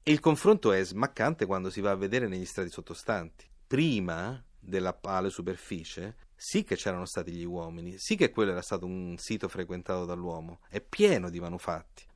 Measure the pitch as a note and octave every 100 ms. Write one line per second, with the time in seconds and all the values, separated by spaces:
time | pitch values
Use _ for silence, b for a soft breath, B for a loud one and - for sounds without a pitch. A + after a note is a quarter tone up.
0 | D3+ D3+ D#3+ D3+ G3+ G#3+ A2 F#2+ F2+ F#2+
1 | C3+ - B2 D#3+ F#2+ F#2+ F#2 G2+ G2+ G2
2 | G2 B2 A2 F#2 F2+ - F2+ - - E2+
3 | - G#2 E2 - - - - C3+ D#3+ A2
4 | F2+ E2 G2+ C3 - - F2+ F#2+ F#2 -
5 | G2 F#2+ F#2+ F2+ F2+ F2+ - F2 - -
6 | G2 - - - - G#3 G#3 F#2+ G2+ F2+
7 | F2+ - E2 F2 F2 F2 E2 E2+ F2 F#2+
8 | - G#3 C#3+ - G2+ F2+ - F#2+ F2+ F#2
9 | F2+ F2 - A2 F#2+ G2 F2 F2+ F2 F#2
10 | F2 F2 F2 E2 E2 F2 - G#2 - -
11 | G#3 A#2+ F2+ E2+ E2+ F2 - E2 - -
12 | -